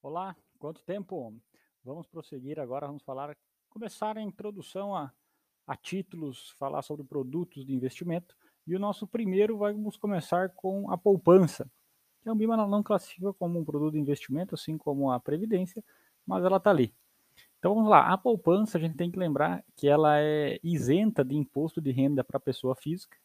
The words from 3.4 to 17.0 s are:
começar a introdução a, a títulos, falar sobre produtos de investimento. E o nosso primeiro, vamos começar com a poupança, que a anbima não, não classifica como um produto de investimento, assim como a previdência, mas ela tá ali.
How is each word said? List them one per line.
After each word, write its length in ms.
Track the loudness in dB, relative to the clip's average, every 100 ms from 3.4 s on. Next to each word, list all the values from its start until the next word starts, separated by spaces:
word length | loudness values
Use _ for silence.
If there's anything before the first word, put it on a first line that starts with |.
| _ _ _
começar 480 | -16 -16 -8 -8 -6
a 20 |
introdução 760 | -10 -10 -14 -14 -12 -10 -8 -8
a, 160 | -8 _ _ _ _ _
a 120 | -14 -12
títulos, 760 | -8 -8 -8 -10 -12 -12 -20 -8
falar 240 | -6 -4
sobre 220 | -6 -10
produtos 600 | -8 -6 -4 -6 -6 -10
de 80 | -6
investimento. 640 | -4 -4 -6 -4 -4 -6 _ _ _ -6
E 80 |
o 60 | -4
nosso 260 | -4 -6 -6
primeiro, 500 | -4 0 2 2 2
vamos 400 | -2 -2 -8 -6
começar 520 | -4 -4 0 -2 -2 -4
com 340 | -6 -4 -4
a 80 | 0
poupança, 720 | 4 4 8 8 8 0 -12 _ _ _ _ _
que 80 | -4
a 40 |
anbima 240 | 0 2 2
não, 100 | 2
não 160 | 0
classifica 500 | 2 0 -2 -6 -6
como 280 | -4 -4 -2
um 40 |
produto 280 | -2 -2 0
de 80 | 0
investimento, 560 | -2 -2 -2 -6 -4 -8
assim 200 | -6 -6
como 320 | -4 -2 0
a 120 | -2
previdência, 640 | -2 -4 -2 -2 -2 -8 -18 _ _ _ -6
mas 180 | 0
ela 140 | 2 4
tá 120 | 4
ali. 220 | 4 4 _